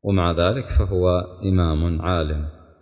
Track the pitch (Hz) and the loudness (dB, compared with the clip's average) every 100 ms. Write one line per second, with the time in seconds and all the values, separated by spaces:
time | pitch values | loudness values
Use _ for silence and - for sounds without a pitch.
0 | 104 98 87 85 90 127 - - 98 95 | 0 0 2 2 0 0 0 0 0 0
1 | 90 90 - - 95 92 85 78 85 82 | 2 0 -2 -6 0 2 2 0 0 -2
2 | 82 90 76 76 73 - - _ | -2 -2 -2 -4 -6 -12 -20 _